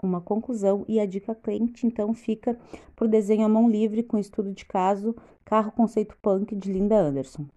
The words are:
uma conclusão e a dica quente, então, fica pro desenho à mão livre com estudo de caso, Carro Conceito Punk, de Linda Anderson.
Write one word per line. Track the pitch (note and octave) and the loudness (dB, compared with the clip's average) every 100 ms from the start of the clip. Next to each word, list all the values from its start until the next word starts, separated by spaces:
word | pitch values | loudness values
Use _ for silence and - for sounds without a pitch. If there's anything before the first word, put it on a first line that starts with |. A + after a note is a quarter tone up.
uma | F#3+ F3+ | -2 -2
conclusão | F3 G#3+ A3+ A#3 G3 G3+ - | -2 -4 -4 -2 0 0 0
e | A3 | 0
a | G#3 | 0
dica | F#3+ G#3+ | -4 -8
quente, | A3 - G#3 A#3 A#3+ A#3 | -10 -6 -2 -4 -2 -2
então, | A3+ G#3 | -2 -2
fica | A3+ - A3 - A#3+ - - - | -4 -4 -4 -2 -6 -8 -20 -14
pro | - A3+ | -4 2
desenho | A3 G3+ G#3+ G#3+ | 2 2 2 4
à | |
mão | G#3+ A#3 | 4 4
livre | G#3 A3 G#3+ | 4 0 -2
com | A#3 G#3+ | -2 -2
estudo | G3+ - G3 | -4 -6 -6
de | F#3+ - | -8 -6
caso, | G3 F#3 G3+ G#3+ A#3 - _ - | 0 0 0 -2 -8 -12 _ -2
Carro | A3 G#3+ | 0 0
Conceito | - A3 - G#3+ - | 0 0 0 -4 -4
Punk, | G#3 F#3+ G#3+ G3+ | 0 0 -2 -6
de | F#3+ | -4
Linda | F#3+ G3+ G#3+ | -2 2 2
Anderson. | D#3 C#3 C3 - C#3+ | 2 0 -6 -10 -14